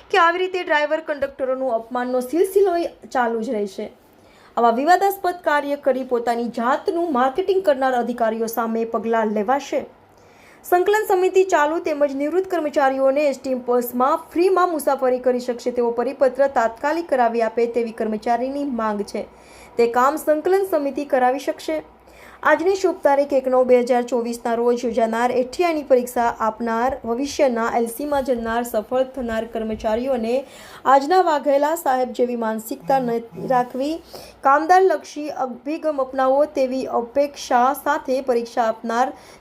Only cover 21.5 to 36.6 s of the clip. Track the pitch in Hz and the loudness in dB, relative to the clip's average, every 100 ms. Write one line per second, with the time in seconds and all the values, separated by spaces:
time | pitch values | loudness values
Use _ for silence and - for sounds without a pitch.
21.5 | 311 - 311 - - - - - - 277 | -6 -6 -6 -8 -20 -20 -20 -20 -2 2
22.5 | 302 349 392 359 - 294 277 285 269 262 | 4 2 2 0 2 2 2 2 0 2
23.5 | 254 247 247 240 240 240 247 233 233 240 | 2 4 4 4 0 0 -2 -2 -6 -4
24.5 | 233 240 240 247 214 226 226 247 240 254 | 0 0 0 -2 0 0 0 0 0 -2
25.5 | - 349 311 269 247 247 254 233 233 220 | 0 0 0 2 2 2 -2 -2 0 -4
26.5 | 220 233 226 254 269 226 233 285 - 277 | -2 -4 -2 -2 -4 -6 -4 -4 0 2
27.5 | 226 233 247 226 - 294 277 269 233 226 | 2 -2 -2 -2 -4 -2 -2 0 -2 -2
28.5 | 233 240 214 208 254 262 277 233 226 226 | -4 -2 -4 -2 -2 -2 -6 -6 -6 -6
29.5 | 226 220 214 226 220 262 254 220 262 269 | -6 -6 -4 -2 -2 -2 -2 -2 -4 -4
30.5 | - - - - 269 285 370 339 294 277 | -16 -20 -4 4 4 6 4 4 2 2
31.5 | 277 294 330 285 254 247 220 247 240 220 | 2 2 0 0 0 -2 -2 -2 0 -4
32.5 | 220 - - - 269 240 233 233 - 220 | -4 -8 -8 0 0 0 -4 -6 -10 0
33.5 | 247 247 254 285 330 - - - - 269 | 0 0 -4 -4 -6 -10 -18 -20 -2 2
34.5 | 285 320 370 381 294 - 294 294 277 254 | 2 6 6 6 2 -4 -10 -10 -6 -6
35.5 | 233 277 311 311 277 262 262 262 277 302 | -6 -8 -4 -2 -2 -4 0 2 2 2
36.5 | 285 | 0